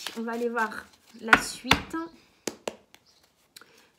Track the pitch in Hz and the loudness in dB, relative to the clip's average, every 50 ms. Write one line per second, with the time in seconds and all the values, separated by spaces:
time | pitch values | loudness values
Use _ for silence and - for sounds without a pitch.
0 | - - - 226 226 233 233 233 240 233 233 233 226 208 - - - - - - | -10 -8 -8 -6 -4 -4 -2 -2 0 0 2 2 0 0 -2 -6 -12 -14 -18 -20
1 | - - - 226 214 226 - - - - - - - 254 - - - - - 330 | -20 -20 -16 -10 4 6 6 6 6 2 -6 -8 0 2 2 2 2 -2 -6 -6
2 | 330 339 - - - - - _ _ - - - - - - - - _ - - | -6 -6 -10 -18 -20 -20 -20 _ _ -10 -10 -8 -10 -12 -12 -12 -16 _ -20 -20
3 | _ - - - - _ _ _ _ _ _ - - - - - - - _ | _ -20 -20 -20 -20 _ _ _ _ _ _ -20 -20 -20 -20 -20 -20 -20 _